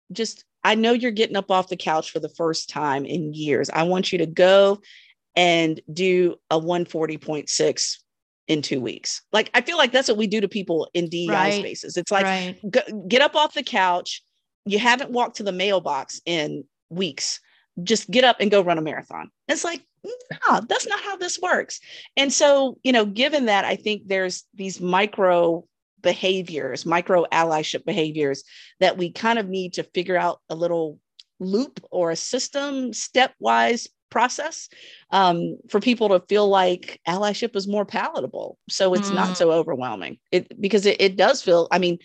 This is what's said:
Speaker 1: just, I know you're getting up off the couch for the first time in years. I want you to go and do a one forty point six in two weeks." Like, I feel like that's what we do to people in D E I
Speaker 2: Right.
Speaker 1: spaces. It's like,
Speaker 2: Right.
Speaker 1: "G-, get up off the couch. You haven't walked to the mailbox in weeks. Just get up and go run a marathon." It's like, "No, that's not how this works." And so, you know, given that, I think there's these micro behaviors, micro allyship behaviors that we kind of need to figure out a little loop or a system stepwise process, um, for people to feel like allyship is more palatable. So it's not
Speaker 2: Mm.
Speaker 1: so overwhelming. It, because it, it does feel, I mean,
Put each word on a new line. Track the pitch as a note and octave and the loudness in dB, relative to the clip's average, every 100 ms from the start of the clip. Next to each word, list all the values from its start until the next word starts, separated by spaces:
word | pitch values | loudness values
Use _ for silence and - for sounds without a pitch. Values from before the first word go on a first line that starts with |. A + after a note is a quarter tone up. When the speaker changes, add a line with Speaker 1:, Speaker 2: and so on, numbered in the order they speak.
| - | -14
Speaker 1:
just, | F3+ A3 - _ _ | -6 -6 -8 _ _
I | F#3 A3 | 0 2
know | A3+ | 2
you're | A#3+ B3 | 2 0
getting | G#3+ A3 G3 | 0 -2 -2
up | F#3+ | 0
off | F#3 F#3 | 0 0
the | F3 | -4
couch | - D#3 - | -2 -2 -2
for | D#3+ | -6
the | D3+ | -8
first | - E3 D#3+ - | -4 -4 -4 -6
time | D#3 D3 C#3 C#3+ | -6 -2 -2 -4
in | E3 D3+ | -6 -6
years. | D3+ D3+ B2 C#3 | -6 -2 0 0
I | - | -2
want | E3+ F#3 F#3+ | 0 0 0
you | F3+ | -2
to | D#3+ | -2
go | D#3 F#3 G3 G3 G3+ - - - _ _ - | 4 6 8 6 2 -6 -20 -20 _ _ 2
and | F3+ E3+ D#3+ D#3 - | 4 4 2 -2 -8
do | D3+ F#3+ F3+ F3 - - | -2 0 2 2 0 -2
a | D#3+ | -2
one | D#3+ F3 F3 | 0 -2 -2
forty | E3 D#3 D3+ | -4 -4 -6
point | - D3+ - | -8 -8 -4
six | - D#3 - - - _ _ _ _ - | 0 0 0 -4 -8 _ _ _ _ -4
in | D#3 | -2
two | C3+ C#3 | -2 -4
weeks." | A2+ D#2 - - _ | -6 -8 -8 -10 _
Like, | G#3 G#3+ | -2 2
I | B3 | 0
feel | B3 E4+ | 0 2
like | C4+ | 2
that's | B3+ C4+ | 2 2
what | G#3+ | 0
we | G#3+ | 0
do | G#3+ | 0
to | G3+ | -2
people | G#3+ F#3 E3 - | -4 -2 -2 -2
in | F3 E3+ | -2 -2
D | E3+ F3 | -4 -2
E | |
I | G3 F#3+ | 0 0
Speaker 2:
Right. | G3+ | 0
Speaker 1:
spaces. | D3 - - E3+ | -4 -10 -10 -8
It's | F3 | -2
like, | G3+ F#3+ | 0 0
Speaker 2:
Right. | F#3+ F3+ F3+ G#3 | -2 -4 -10 -4
Speaker 1:
"G-, | A#3 D4 G#3+ F3+ | -2 -2 -6 0
get | A#3+ | 2
up | D4 D#4 | 4 2
off | D4+ | 0
the | D4+ | 0
couch. | B3+ A3 F#3 F3+ - - _ _ _ _ - | -4 0 2 0 -4 -12 _ _ _ _ -4
You | G3+ | 0
haven't | A#3+ B3 C#4 | 2 2 0
walked | A#3+ A#3+ - | -2 -2 -4
to | |
the | G3+ | -6
mailbox | F#3 G3 F#3+ D3+ C#3 - - - | -2 0 0 -2 -6 -6 -12 -6
in | E3+ D3 D3 C3+ _ - | -4 -2 -6 -12 _ -12
weeks. | E3+ F#3+ C3+ - - _ _ _ - | -6 -6 -4 -8 -8 _ _ _ -10
Just | F3 G#3+ - | -2 -2 0
get | G#3 | 2
up | B3 A#3 | 4 4
and | G#3 | 4
go | G3+ | 4
run | F3+ E3 | 4 0
a | |
marathon." | D#3 - - D#2+ D#2 _ - | -2 -6 -10 -14 -16 _ -4
It's | D#4 | -4
like, | E4+ E4+ _ _ | -4 -8 _ _
"No, | G4 B4 - - A#4 C4 A#3 | -14 -14 -14 -4 2 2 0
that's | A#4 A#4+ | -4 -2
not | G4+ | -4
how | G4+ F#4+ | -4 -8
this | F4+ - | -6 -4
works." | F4+ C4+ - - - - - - | -2 0 -2 -10 -18 -20 -8 -2
And | C#4 | 0
so, | - D4 C#4 C4+ - | 4 6 6 4 0
you | C4 | 2
know, | B3 G#3 | 2 2
given | G3 C#4+ D4 A#3+ | 0 0 2 2
that, | G3+ | 2
I | - G3 | 2 -2
think | G#3+ G#3 G3+ | -4 -6 -2
there's | F#3+ F#3 - - - | -2 -2 -6 -14 -12
these | F#3+ F3 | -10 -6
micro | F3+ F3+ G#3+ G#3 F#3 F3 E3+ E3+ - _ _ _ | -2 0 0 2 2 4 4 0 -4 _ _ _
behaviors, | F3 F3+ F#3+ F#3+ F3+ D#3 C3 C3 E3+ | -2 0 0 -2 -4 -6 -8 -6 -2
micro | E3+ F3+ F#3 E3 | -2 2 2 2
allyship | D#3+ E3 D#3 D#3 - | 2 2 0 -2 -6
behaviors | - E3 D#3 D#3 C#3+ C#3 - - - - | -4 -2 -2 0 -2 -2 -8 -20 -18 0
that | F3+ F#3 | 0 2
we | F3 | -4
kind | - A3+ A#3 | -2 -2 0
of | F#3+ | -2
need | F#3+ F3+ | -4 -6
to | F3+ | -8
figure | D#3 - F3 F3+ | -8 -6 -2 0
out | F3 - - | 0 -4 -8
a | D#3+ | -4
little | F3 E3+ D#3+ D3 _ _ _ - | -2 0 -4 -6 _ _ _ -10
loop | F#3 G3+ C#4+ - - | -2 -2 -2 -8 -8
or | F#3 E3+ | -2 0
a | E3 | -2
system | - B3 B3 C#4 C#4+ C4+ B3+ | -4 -6 -4 -6 -4 -4 -6
stepwise | G#3+ - C4 C4 - A3 A3+ A#3 A#3 - _ _ | -6 -4 0 0 0 0 2 2 0 -6 _ _
process, | A#3 A#3+ - D4 - - - - - _ | 0 0 -2 -8 -10 -18 -20 -20 -20 _
um, | F#3+ F#3 E3+ E3+ - - | 2 4 2 -2 -8 -4
for | G#3+ | -2
people | B3+ A#3 G#3+ | 2 2 4
to | F#3 - | 2 2
feel | G3+ G#3 | 2 4
like | G3 F#3 F3+ - - - | 4 4 0 -6 -10 -4
allyship | F3+ G#3 G3+ A#3 G3+ | -2 -2 -2 -4 -4
is | G3 | -4
more | G3+ | -4
palatable. | G3+ G3 A#3+ D#4+ - - - - - | -2 -4 -4 -6 -8 -8 -12 -14 -8
So | - F#3+ | 0 2
it's | F3+ G3+ | 2 0
not | F#3+ F#3 | 0 0
Speaker 2:
Mm. | F3+ | 2
Speaker 1:
so | E3+ | 4
overwhelming. | D#3+ E3 C3+ B2+ G#2+ D2+ - _ | 4 0 -4 -6 -8 -10 -12 _
It, | F3+ - - | -2 -2 -4
because | G3+ G#3 G3+ | 0 2 2
it, | - | 2
it | G3 F#3+ | 2 4
does | A3+ C#4+ | 2 4
feel, | - E3+ E3+ | 4 4 4
I | F3 | 2
mean, | F3+ F3 | 2 -2